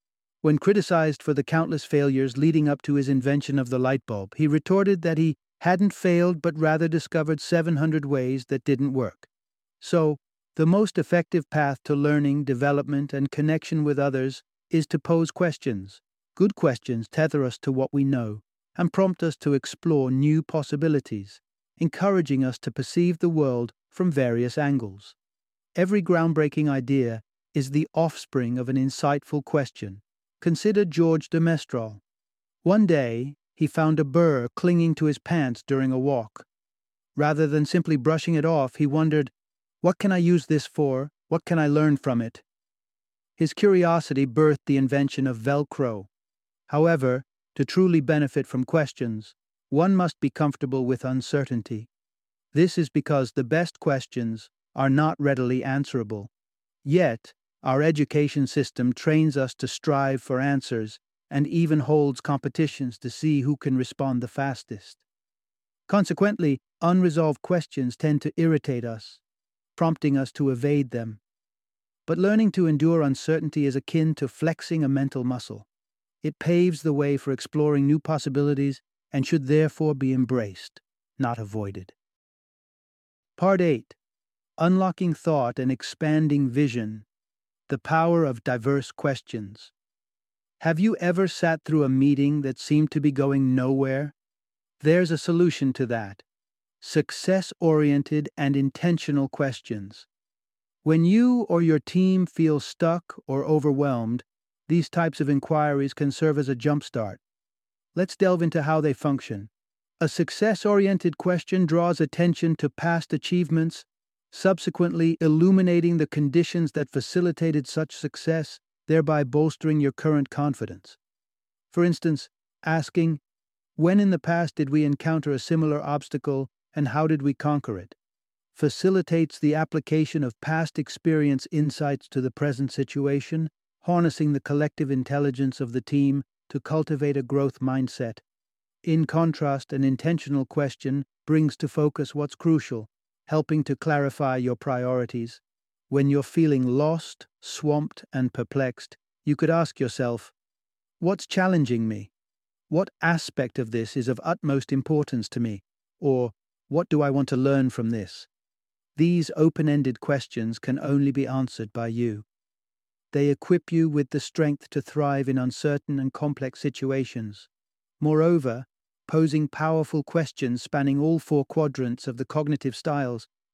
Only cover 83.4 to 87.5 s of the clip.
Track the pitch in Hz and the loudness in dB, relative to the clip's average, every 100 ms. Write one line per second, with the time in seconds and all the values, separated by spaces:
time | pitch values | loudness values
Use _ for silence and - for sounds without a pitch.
83.4 | 185 190 175 123 - _ _ _ _ _ | 2 4 2 0 -4 _ _ _ _ _
84.4 | _ - 165 185 185 - 180 151 - 147 | _ 0 2 2 0 -2 -2 -2 -2 0
85.4 | 120 120 131 131 - - 156 156 156 143 | 0 -2 -2 -4 -6 -4 0 2 2 2
86.4 | 135 123 147 117 107 110 - _ _ _ | 0 0 0 -2 -6 -10 -18 _ _ _
87.4 | _ | _